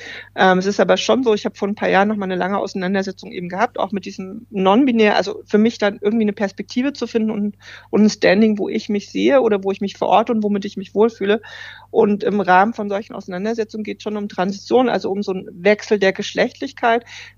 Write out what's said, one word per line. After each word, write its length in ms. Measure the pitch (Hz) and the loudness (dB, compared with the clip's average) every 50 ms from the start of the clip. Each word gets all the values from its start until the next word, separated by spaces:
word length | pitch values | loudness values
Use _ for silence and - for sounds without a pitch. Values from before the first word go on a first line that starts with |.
| - - - - - - - | -16 -16 -16 -16 -18 -10 -2
Ähm, 220 | - 190 190 185 | 2 4 4 4
es 80 | 185 185 | 4 2
ist 140 | 196 202 - | 0 0 0
aber 180 | 196 180 185 | 2 2 2
schon 260 | 185 - - 220 247 262 | 0 2 2 2 2 4
so, 120 | 233 214 | 2 0
ich 100 | 202 - | 0 0
hab 120 | 208 - | -6 -6
vor 100 | - 214 | -4 -4
ein 80 | 196 214 | -4 -4
paar 140 | - 196 180 | -2 -2 2
Jahren 180 | 180 185 202 | 2 2 2
noch 80 | 214 220 | 2 0
mal 80 | 208 196 | -4 -4
eine 100 | 185 185 | -4 -4
lange 220 | 180 185 185 202 | -4 -2 -2 -2
Auseinandersetzung 760 | 196 - 196 - 196 185 185 202 196 190 196 190 - - 185 | -4 -4 -4 -6 -6 -4 -2 -2 -2 -2 -4 -8 -12 -16 -14
eben 180 | - - 175 175 | -12 -10 -10 -8
gehabt, 280 | 180 190 226 - - | -4 -2 -2 -2 -2
auch 140 | - - 190 | -4 -4 -4
mit 140 | 208 190 - | -4 -8 -8
diesem 420 | 202 196 - 190 190 202 226 - _ | -10 -12 -12 -14 -12 -14 -16 -16 _
non-binär, 640 | 220 196 190 190 196 240 294 262 226 226 214 208 - | -4 0 2 4 6 6 4 4 4 4 4 4 4
also 280 | - 185 202 - - - | 2 0 -2 -6 -10 -8
für 140 | - - 208 | 0 2 4
mich 180 | 214 233 - | 4 4 2
dann 220 | - 214 202 208 - | 0 -2 -2 -2 -2
irgendwie 220 | - 208 220 233 214 | -2 -2 0 0 0
eine 100 | 208 208 | 0 -2
Perspektive 580 | - 220 196 - - 196 - - 247 254 285 277 | -2 -4 -6 -6 -8 -12 -6 -4 -2 -2 -2 -4
zu 120 | - 240 | -4 -8
finden 240 | 233 - 233 220 220 | -4 -2 -2 -2 -2
und, 260 | 220 208 208 208 - _ - - - - - - | -2 -2 -4 -4 -6 _ -18 -20 -20 -20 -12 -2
und 100 | - 196 | 2 4
ein 80 | 214 208 | 4 4
Standing, 480 | - - - 175 180 202 226 220 214 | 4 4 4 4 6 6 4 4 2
wo 100 | 202 190 | 0 -4
ich 220 | - - 220 - - | -4 -4 -6 -4 -2
mich 220 | 208 202 - - | -4 -4 -4 -6
sehe 300 | - 190 196 240 277 262 | -4 0 2 4 4 4
oder 220 | 233 220 208 196 190 | 4 2 0 0 -2
wo 80 | 196 | -4
ich 80 | 196 - | -4 -4
mich 160 | 202 196 - | -4 -8 -6
verorte 360 | - - - 180 202 226 254 | -4 0 2 4 4 4 2
und 100 | 240 220 | 0 -2
womit 240 | 208 208 202 196 202 | 0 0 -2 -2 -4
ich 100 | 202 - | -6 -10
mich 200 | 202 190 - - | -10 -12 -6 0
wohlfühle. 440 | 196 220 233 226 - 196 196 208 226 - - - - - - - - - - | 2 2 2 2 -2 0 0 0 0 -2 -10 -18 -18 -18 -18 -20 -20 -14 -2
Und 320 | - - 226 208 208 190 - | 2 2 2 2 2 0 -2
im 160 | 196 190 208 | -2 -2 0
Rahmen 320 | 190 185 180 185 196 226 233 | 2 4 6 6 4 4 0
von 160 | - 208 202 | -6 -6 -4
solchen 240 | 202 196 226 - - | -4 -6 -6 -8 -12
Auseinandersetzungen 720 | - - - 180 180 196 220 233 226 214 - - 220 208 | -14 -12 -10 -8 -6 -4 -4 -4 -4 -6 -8 -8 -10 -8
geht's 180 | 202 202 - | -8 -10 -8
schon 160 | - 214 208 | -8 -8 -6
um 100 | 208 202 | -6 -6
Transition, 640 | 208 - - 180 196 196 202 - - 220 247 254 233 | -8 -4 -4 -4 -4 -4 -6 -4 2 2 4 4 4
also 220 | - 190 - - | 0 -2 -2 -4
um 100 | 196 202 | -4 -4
so 100 | 208 202 | -4 -4
einen 160 | 185 185 - - - 175 175 | -6 -6 -8 -12 -12 -2 2
Wechsel 360 | 202 214 208 - - 220 202 | 2 2 2 0 -2 0 2
der 120 | 202 196 | 2 2
Geschlechtlichkeit. 920 | 190 - 202 - - - 208 254 - - 285 277 - - - 233 226 240 - - - - - - _ | 0 0 -6 -6 -2 -2 -2 -2 -2 -8 -12 -12 -8 -2 0 0 0 0 -2 -6 -20 -20 -20 -20 _